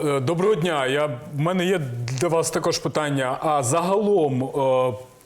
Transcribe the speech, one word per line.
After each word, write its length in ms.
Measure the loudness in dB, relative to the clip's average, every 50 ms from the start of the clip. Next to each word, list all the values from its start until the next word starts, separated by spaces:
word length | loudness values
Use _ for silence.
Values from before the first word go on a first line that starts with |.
| 0
е, 160 | 0 0 0
доброго 340 | 0 0 0 2 2 2 2
дня. 320 | 2 2 0 0 0 0
Я, 200 | 0 0 0 0
в 340 | -2 -4 -6 -10 -8 -4 -2
мене 240 | 0 0 0 0 2
є 140 | 2 0 0 -2 -4 -6 -6 -6 -6 -2 -2
для 80 | 0 2
вас 220 | 2 2 0 0
також 280 | 0 -2 0 0 -2 -2
питання. 600 | -2 -2 -2 -2 -2 0 0 0 0 -2 -2 -2
А 220 | 0 0 0 2 2
загалом, 800 | 2 0 0 2 2 0 2 2 2 2 2 2 2 0 0 -2
е, 480 | -2 -2 0 0 2 2 2 2 0 -2 -6 -10 -18 -20 -20 -20